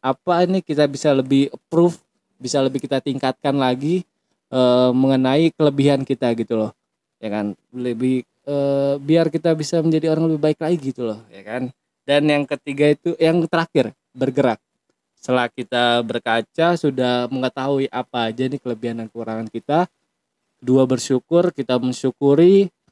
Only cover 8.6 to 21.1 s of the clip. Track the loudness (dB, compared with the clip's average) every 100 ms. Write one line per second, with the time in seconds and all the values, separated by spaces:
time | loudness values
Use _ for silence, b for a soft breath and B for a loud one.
8.6 | 0 0 0 -2 2 2 2 0 0 -2
9.6 | -2 -2 0 0 0 0 0 0 0 0
10.6 | -2 -2 -4 -6 -6 -8 -14 -20 -10 -8
11.6 | -8 -12 _ _ -2 2 2 0 -2 -6
12.6 | -6 0 2 2 -2 0 2 2 0 -2
13.6 | 0 0 -2 -4 _ -6 -4 0 0 0
14.6 | _ _ _ _ _ _ -4 -2 -2 -6
15.6 | -4 0 2 0 -2 -4 -2 -2 -2 -2
16.6 | 0 0 -2 -2 -2 -2 -4 -4 -4 -4
17.6 | -2 -2 -2 -6 -6 -4 -4 -4 -6 -6
18.6 | -8 -8 -6 -8 -10 -12 -10 -8 -8 -10
19.6 | -2 -2 -2 _ _ _ _ _ _ _
20.6 | 0 2 4 0 0